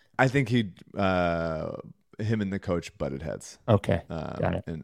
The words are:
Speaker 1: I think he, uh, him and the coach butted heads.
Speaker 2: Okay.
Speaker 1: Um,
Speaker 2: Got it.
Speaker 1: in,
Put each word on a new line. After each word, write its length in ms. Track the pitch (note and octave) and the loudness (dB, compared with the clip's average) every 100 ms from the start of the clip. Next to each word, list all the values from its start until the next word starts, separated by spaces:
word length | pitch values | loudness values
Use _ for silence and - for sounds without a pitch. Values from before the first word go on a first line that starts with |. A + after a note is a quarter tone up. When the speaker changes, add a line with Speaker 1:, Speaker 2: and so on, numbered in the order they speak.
| _ - | _ 2
Speaker 1:
I 100 | C3 | 2
think 200 | C#3 A2 | 4 2
he, 240 | A#2+ G2+ - - - | 2 2 -6 -8 0
uh, 720 | G2 F#2 F2 E2+ E2 D#2 E2 - - - _ - | 2 4 2 2 -2 -4 -6 -8 -14 -20 _ -6
him 220 | G#2+ A2 | -2 0
and 120 | G2 | 0
the 60 | G2 | -2
coach 360 | - F2 - - | -2 -2 -4 -6
butted 240 | C#2+ C#2 | -6 -4
heads. 340 | D#2+ G1+ - - - | -6 -8 -10 -4 4
Speaker 2:
Okay. 360 | G#2 - F2 - | 4 4 -2 -2
Speaker 1:
Um, 260 | E2 D2 - | -8 -6 -2
Speaker 2:
Got 160 | F2+ F2+ | -2 -2
it. 80 | - | -6
Speaker 1:
in, 160 | D#2+ | -10